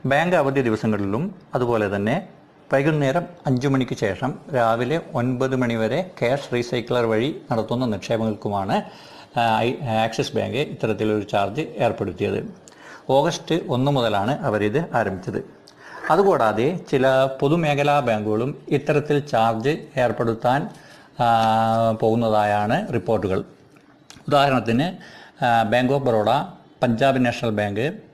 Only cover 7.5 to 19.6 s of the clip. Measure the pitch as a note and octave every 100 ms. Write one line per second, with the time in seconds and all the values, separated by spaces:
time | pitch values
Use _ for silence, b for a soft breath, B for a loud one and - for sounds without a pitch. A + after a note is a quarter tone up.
7.5 | A#2 G#2+ A#2+ B2+ G2 - A2+ A2+ G#2 A2
8.5 | G2+ F#2+ - - B B B B B2 A#2
9.5 | A2 A#2 C3+ B2+ A2 A2+ - C3+ A2 G2+
10.5 | A2+ D3+ - A2+ G#2 A2 G#2+ G2 G#2+ G2
11.5 | A#2 D#3 - A#2 - G2 F2 G2+ G2+ -
12.5 | - - B B B - C3+ D#3+ E3 -
13.5 | E3 - B2+ C3+ C#3+ A#2 G2+ G#2 D3 D#3
14.5 | G#2 G2+ B2+ E3+ A#2+ G#2 F#2+ - G2 -
15.5 | - - B B B - E3 G3 D#3 A2
16.5 | G#2 C3 F3+ - C#3 C3 C3 C3+ C3+ C#3+
17.5 | E3+ D#3 C#3+ C#3+ C#3+ B2 G#2+ G#2 G#2+ B2+
18.5 | D3 - D3 - D3 D3 D3 C#3+ A#2 A#2
19.5 | A2